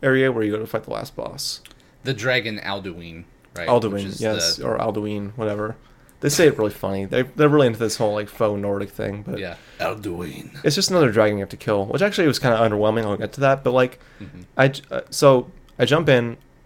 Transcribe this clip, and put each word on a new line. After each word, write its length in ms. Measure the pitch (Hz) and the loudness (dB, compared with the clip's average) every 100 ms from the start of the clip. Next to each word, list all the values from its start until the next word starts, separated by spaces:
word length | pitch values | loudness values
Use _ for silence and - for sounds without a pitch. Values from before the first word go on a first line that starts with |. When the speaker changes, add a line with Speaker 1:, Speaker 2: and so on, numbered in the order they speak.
Speaker 1:
area 280 | 139 131 131 | 0 2 2
where 140 | 120 | 2
you 80 | 107 | 0
go 60 | 107 | -2
to 80 | 113 | -4
fight 180 | 110 | -6
the 80 | - | -6
last 240 | - - - | -8 -8 -10
boss. 440 | - - - - - - _ _ | -10 -8 -10 -10 -14 -20 _ _
Speaker 2:
The 100 | 127 | -8
dragon 440 | 120 123 123 113 107 | -4 0 0 0 -6
Alduin, 640 | 92 98 95 85 85 82 87 _ _ - | -6 -6 -8 -12 -14 -16 -18 _ _ -10
right? 100 | 85 | 2
Speaker 1:
Alduin, 240 | 120 110 | 2 2
Speaker 2:
Which 100 | 101 | -4
is 160 | 98 - | -6 -4
Speaker 1:
yes, 360 | 110 104 - - | -2 0 0 -2
Speaker 2:
the 100 | 123 | -4
Speaker 1:
or 120 | 113 | -2
Alduin, 540 | 113 104 104 104 101 113 | -2 -2 -4 -6 -8 -6
whatever. 400 | 110 104 104 - - - _ - | -6 -4 -6 -8 -16 -20 _ -4
They 80 | 143 | -2
say 180 | 143 160 | 4 4
it 100 | - | 4
really 120 | 107 | -2
funny. 360 | - 101 98 98 | -2 -4 -4 -2
They, 160 | 127 | -2
they're 260 | 131 - 147 | -2 2 4
really 180 | 147 127 | 6 4
into 120 | 107 | 2
this 180 | 113 - | -2 0
whole, 160 | 107 | 0
like, 160 | 104 104 | -2 -6
faux 320 | - 110 101 | -2 0 0
Nordic 300 | 101 101 101 | -2 -4 -6
thing, 320 | - 107 101 107 | -6 -6 -6 -8
but 120 | 135 | -8
Speaker 2:
Yeah, 180 | 92 85 - - | -8 -12 -18 -6
Alduin. 720 | 85 101 101 87 85 67 - - | -6 -6 -8 -8 -8 -10 -16 -4
Speaker 1:
it's 100 | 151 151 | -2 0
just 140 | 190 | 0
another 200 | 185 135 | 4 4
dragon 280 | 107 107 104 | 4 2 2
you 40 | |
have 60 | 98 | -6
to 80 | - | -8
kill, 300 | - 101 98 | -2 0 0
which 160 | 139 | 0
actually 240 | 202 202 160 | 0 2 2
was 100 | 120 | 2
kinda 200 | 131 113 | 2 2
underwhelming. 460 | 113 104 107 110 | 2 2 2 2
I'll 120 | 107 101 | 0 -4
get 160 | 107 | -6
to 60 | - | 0
that, 240 | 135 135 | 2 2
but, 80 | 131 | 2
like, 260 | 127 127 - - - | 2 2 -2 -20 -20
Speaker 2:
Mm-hmm. 200 | 101 92 90 - | -20 -18 -14 2
Speaker 1:
I 120 | 135 | 2
j-, 140 | - - | 2 -8
uh, 100 | - - | -8 -6
so 420 | - 143 131 - - - - | 4 6 6 2 -12 -18 -2
I 80 | 120 | 2
jump 240 | 151 151 | 2 4
in. 260 | 127 117 113 - _ | 4 2 -8 -18 _